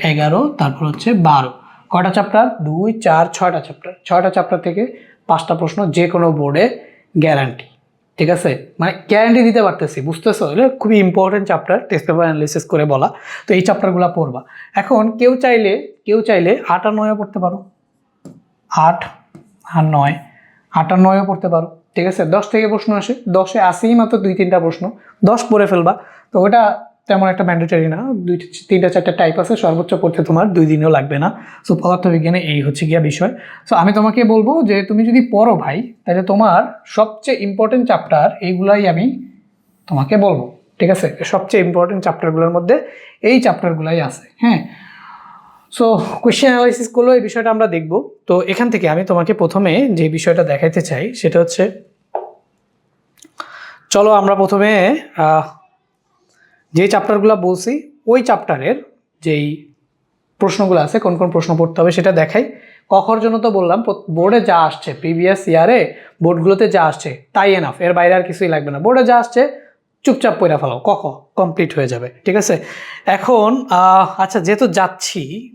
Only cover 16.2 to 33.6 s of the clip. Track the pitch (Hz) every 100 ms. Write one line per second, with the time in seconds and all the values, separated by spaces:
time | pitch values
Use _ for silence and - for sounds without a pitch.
16.2 | 220 190 175 247 - 175 214 214 214 208
17.2 | 208 202 180 190 - _ _ _ _ _
18.2 | - - _ _ _ 170 160 175 - -
19.2 | _ - _ _ - 165 156 151 143 151
20.2 | - _ _ _ _ 160 165 185 190 196
21.2 | 196 190 180 165 170 - _ - 180 185
22.2 | 160 196 - 220 214 208 220 208 196 254
23.2 | 202 185 185 226 185 175 226 233 226 226
24.2 | 196 185 180 180 165 165 180 - - _
25.2 | 202 233 233 214 196 180 170 202 - -
26.2 | _ 196 196 233 214 - - _ - 190
27.2 | 190 185 180 170 165 170 160 165 262 214
28.2 | 175 175 - - - 190 180 185 180 175
29.2 | 170 165 170 226 175 165 170 175 170 -
30.2 | 156 160 208 170 156 156 156 147 139 143
31.2 | 180 - - - - 165 180 180 180 165
32.2 | 165 180 160 147 139 139 156 165 151 -
33.2 | 196 - - -